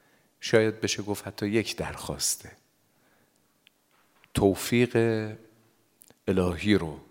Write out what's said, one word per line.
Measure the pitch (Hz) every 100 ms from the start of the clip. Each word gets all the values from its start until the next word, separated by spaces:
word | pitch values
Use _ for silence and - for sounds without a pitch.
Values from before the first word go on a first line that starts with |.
| _ _ _ -
شاید | - 113 110 107
بشه | 107 -
گفت | 101 101 -
حتی | - 104
یک | 110 98 -
درخواسته. | 85 - - 73 - - - - _ _ _ _ _ _ _ _ _ _ _ _ _ _ _ _ _
توفیق | - 101 92 - 120 120 117 117 110 107 110 - _ _ _ _ _ - _ -
الهی | 92 90 85 104
رو | 98 85 73 -